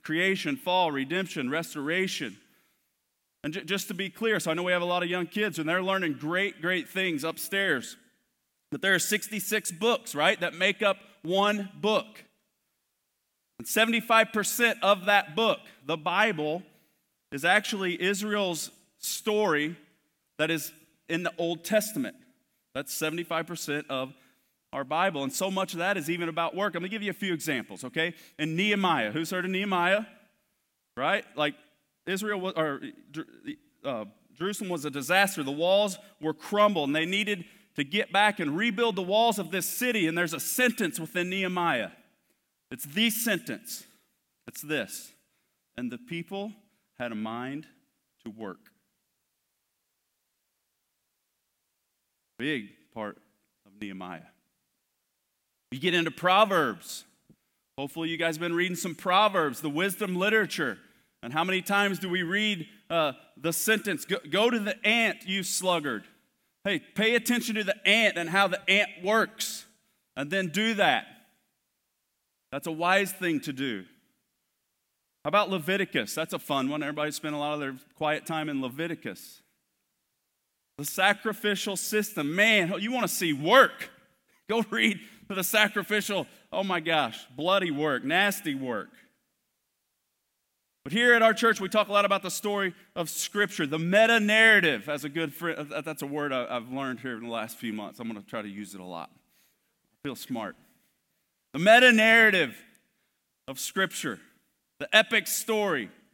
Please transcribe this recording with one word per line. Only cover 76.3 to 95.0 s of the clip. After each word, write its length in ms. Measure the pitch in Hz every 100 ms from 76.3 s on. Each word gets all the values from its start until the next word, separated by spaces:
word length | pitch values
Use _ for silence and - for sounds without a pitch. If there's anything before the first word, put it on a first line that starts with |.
a 60 | 170
fun 300 | - 143 131
one. 140 | 151
Everybody 280 | 143 151 151
spent 220 | 147 151
a 60 | 147
lot 160 | 147
of 40 | 151
their 160 | 139 131 _
quiet 320 | _ 156 151 -
time 200 | 160 151
in 140 | 139
Leviticus. 800 | 127 135 165 165 113 90 - - _ _ _ _ _ _ _ _ _ _ _ _ _ -
The 80 |
sacrificial 920 | 147 - 190 202 220 208 208 196 214
system. 600 | 190 - 214 208 - 147
Man, 380 | 175 220 214 170 185
you 120 | 214
wanna 160 | 254 190
see 260 | - 175
work? 560 | 139 156 247 - - - - _ _ _ _ -
Go 140 | 226 220
read 320 | 226 226 196 - - -
to 60 |
the 80 | 190
sacrificial, 840 | 180 214 208 208 - 208 196 196 139 - _
oh 120 | -
my 160 | 196 175
gosh, 460 | 160 160 123 110 -
bloody 360 | 127 165 196 180
work, 320 | 143 151 127
nasty 520 | 131 170 202 196 160
work. 340 | 135 131 110 - - _ _ _ _ _ _ _ _ _ _ _ _ _ _ _ _ _ _
But 100 | 139
here 200 | 196 247
at 80 | 233
our 120 | 226
church, 260 | 220 233 214
we 80 | 190
talk 220 | 214 196
a 20 |
lot 140 | 202
about 160 | 202 196
the 100 | 190
story 420 | - 208 202 190 - _
of 140 | - 165
Scripture, 580 | - - - 202 - 147
the 100 | 156
meta-narrative. 1120 | 165 196 226 233 208 220 226 208 170 120 131
As 160 | 147